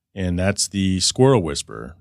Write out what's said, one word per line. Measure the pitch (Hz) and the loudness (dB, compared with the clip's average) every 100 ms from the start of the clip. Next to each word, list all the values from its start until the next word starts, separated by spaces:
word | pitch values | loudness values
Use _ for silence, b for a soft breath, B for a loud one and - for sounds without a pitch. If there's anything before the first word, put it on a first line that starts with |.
| _ | _
and | 101 90 87 | -6 -4 0
that's | 92 95 - | 0 -2 -4
the | 101 95 92 | -2 0 0
Squirrel | - - 131 123 | 0 2 4 4
Whisperer. | 82 71 - 55 60 - | 0 -6 -10 -14 -14 -18